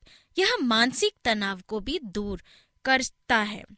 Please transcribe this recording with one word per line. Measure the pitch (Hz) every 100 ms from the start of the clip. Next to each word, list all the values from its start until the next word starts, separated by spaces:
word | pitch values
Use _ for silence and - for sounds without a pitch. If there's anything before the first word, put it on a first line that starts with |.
| - - _ -
यह | 403 480
मानसिक | 247 220 247 - 427 -
तनाव | 247 208 196 185 -
को | 214
भी | 208 330
दूर | 220 208 208 185 - - _ _ 262
करता | 262 262 _ - 226
है। | 208 214 -